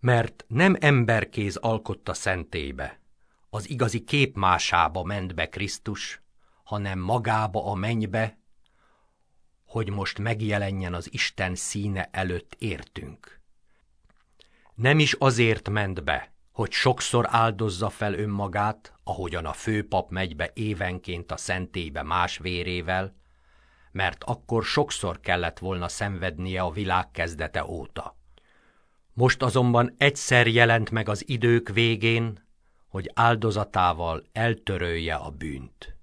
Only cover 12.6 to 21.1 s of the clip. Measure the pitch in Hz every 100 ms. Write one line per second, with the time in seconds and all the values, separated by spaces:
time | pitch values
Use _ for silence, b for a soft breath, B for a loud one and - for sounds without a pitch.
12.6 | 110 80 - - 64 - - - _ _
13.6 | _ _ _ _ _ _ _ b b b
14.6 | b b 120 156 143 - 135 117 113 110
15.6 | - 104 101 90 85 71 - - _ -
16.6 | 104 - 131 127 - 120 117 117 113 104
17.6 | 110 90 101 - 107 95 107 101 101 98
18.6 | 104 110 - - - 90 90 85 80 71
19.6 | - 107 101 98 - 90 92 78 85 -
20.6 | 110 95 92 90 -